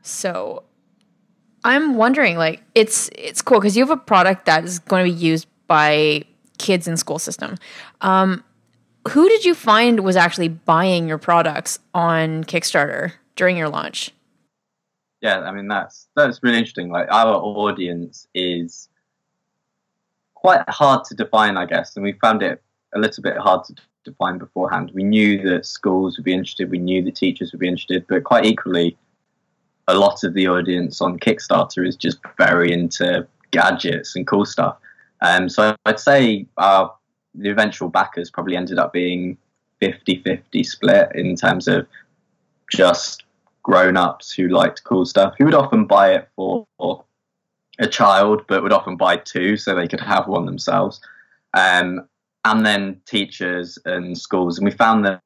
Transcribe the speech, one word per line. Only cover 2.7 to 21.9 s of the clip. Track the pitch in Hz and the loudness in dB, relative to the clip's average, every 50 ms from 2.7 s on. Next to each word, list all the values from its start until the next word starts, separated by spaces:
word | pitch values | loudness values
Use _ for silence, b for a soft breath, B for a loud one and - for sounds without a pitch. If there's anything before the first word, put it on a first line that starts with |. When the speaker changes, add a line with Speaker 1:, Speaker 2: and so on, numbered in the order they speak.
| _ | _
Speaker 1:
it's, | 214 220 220 - - - - - | 4 4 4 0 -6 -6 -6 -12
it's | - - 151 - - | -14 -16 -10 -10 -8
cool | - - 254 214 | 0 2 2 4
'cause | 196 208 190 | 4 2 2
you | 226 262 | 2 2
have | 269 | 2
a | 320 262 | 0 -4
product | _ - 220 185 180 185 190 185 _ | _ 2 4 4 4 4 2 0 _
that | - 156 160 | 2 2 2
is | 165 170 180 175 | 0 -4 -10 -12
gonna | _ - 196 185 | _ -2 0 0
be | 185 180 | 2 0
used | 175 165 175 160 160 160 - _ _ _ _ | -2 0 0 0 0 0 -4 _ _ _ _
by | _ 170 151 151 151 151 151 156 156 151 151 - _ _ _ _ _ _ _ | _ 2 2 4 4 2 2 2 0 0 -2 -6 _ _ _ _ _ _ _
kids | - - 190 180 165 | -2 -2 -2 -2 -2
in | 175 165 | -4 -6
school | 160 - - 147 160 | -6 -6 -6 -8 -8
system. | - - - - - - 190 185 B B B B B B B B | -8 -10 -10 -10 -10 -12 -12 -14 B B B B B B B B
Um, | - 190 190 190 190 190 185 - _ _ _ _ _ _ _ _ _ _ _ _ _ - | 0 2 2 4 2 2 0 -4 _ _ _ _ _ _ _ _ _ _ _ _ _ 0
who | - 285 330 392 | 4 4 6 6
did | 453 427 440 | 6 4 4
you | 349 349 | 0 0
find | - - 226 208 220 233 240 233 214 | 0 2 2 4 4 4 4 2 2
was | 190 190 185 | 2 2 4
actually | 185 170 175 - - 175 165 | 4 4 2 2 -2 -4 -4
buying | 165 165 _ - 160 160 180 190 185 175 165 160 | -4 -4 _ 2 2 2 4 2 0 0 -2 -4
your | 156 151 | -6 -6
products | - - 175 170 165 160 147 - 156 - - - _ _ | 0 2 2 2 2 0 -2 -4 -8 -8 -12 -12 _ _
on | - 175 170 170 165 160 160 160 160 160 160 | -4 -2 0 0 0 0 -2 -2 -4 -6 -8
Kickstarter | - - 170 - - - 165 143 147 131 131 147 170 - _ _ _ _ | -6 -6 -6 -6 -2 0 0 0 0 -4 -8 -8 -8 -10 _ _ _ _
during | - 185 180 180 | 0 0 0 0
your | 175 160 151 | 0 -4 -4
launch? | 147 - - 76 - - - - _ _ _ _ _ _ _ _ _ _ _ _ _ _ _ _ _ _ _ _ _ _ | -4 -6 -8 -8 -8 -10 -12 -12 _ _ _ _ _ _ _ _ _ _ _ _ _ _ _ _ _ _ _ _ _ _
Speaker 2:
Yeah, | - 110 95 95 | -2 -2 -2 -2
I | 80 87 | -4 -8
mean, | 95 101 98 | -10 -10 -8
that's, | 101 104 98 87 - - - _ _ _ | -6 -4 -6 -6 -8 -14 -20 _ _ _
that's | - 147 127 123 - | 2 2 2 0 0
really | - 123 117 117 | 0 0 2 2
interesting. | 117 - - - 90 87 | -2 -4 -6 -10 -10 -6
Like, | 85 87 87 - | -4 -4 -2 2
our | 104 110 113 113 104 | 2 4 4 4 2
audience | 87 82 104 104 104 104 104 92 - 90 87 87 85 85 85 - - - _ _ | 0 -2 -4 -4 -2 -2 -2 -2 -4 -6 -6 -6 -8 -10 -12 -16 -20 -20 _ _
is | - 90 90 87 87 85 82 - - - _ _ _ _ _ _ _ _ _ _ _ _ _ _ _ _ _ _ _ _ _ _ _ _ _ _ _ _ _ _ | -6 -4 -4 -4 -6 -8 -10 -12 -20 -20 _ _ _ _ _ _ _ _ _ _ _ _ _ _ _ _ _ _ _ _ _ _ _ _ _ _ _ _ _ _
quite | _ - 185 180 175 - - | _ 4 4 4 4 2 -2
hard | - - 147 139 131 120 - | -2 2 4 4 4 2 0
to | - - | -8 -6
define, | 101 110 - - 110 107 104 98 | -6 -6 0 2 2 4 4 2
I | 92 90 | -2 -4
guess, | 85 87 85 85 - | -2 -4 -4 -4 -6